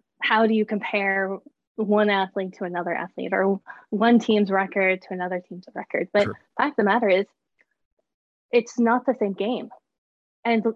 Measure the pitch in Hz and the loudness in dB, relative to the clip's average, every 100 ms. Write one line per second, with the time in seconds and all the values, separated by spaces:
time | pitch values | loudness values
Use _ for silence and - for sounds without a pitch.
0 | _ - - 220 226 220 214 208 - 208 | _ -8 0 2 4 2 0 -2 -4 -2
1 | 196 196 190 196 - _ _ - 202 208 | -2 -2 -2 -6 -12 _ _ -6 0 2
2 | 208 196 190 196 190 - 180 175 175 170 | 2 2 0 -4 -8 -8 -8 -6 -4 -6
3 | 180 - - 190 190 196 - - - 208 | -8 -10 -4 0 0 -2 -6 -20 -6 0
4 | 226 240 - 214 202 190 190 202 190 185 | 4 4 4 2 2 0 -2 0 0 0
5 | - 185 180 180 - 180 - - - - | -4 -8 -6 -6 -8 -18 -16 -14 -6 -4
6 | 190 208 202 - _ - 277 277 202 220 | -2 0 0 -4 _ -2 -2 0 0 2
7 | 214 185 208 _ _ _ _ _ _ _ | 2 2 0 _ _ _ _ _ _ _
8 | _ _ _ _ _ 240 233 - 233 247 | _ _ _ _ _ -2 0 0 2 2
9 | 254 247 208 190 202 220 - - _ _ | 0 -2 -2 -4 -4 -4 -8 -18 _ _
10 | _ _ _ _ 233 226 226 | _ _ _ _ 0 0 0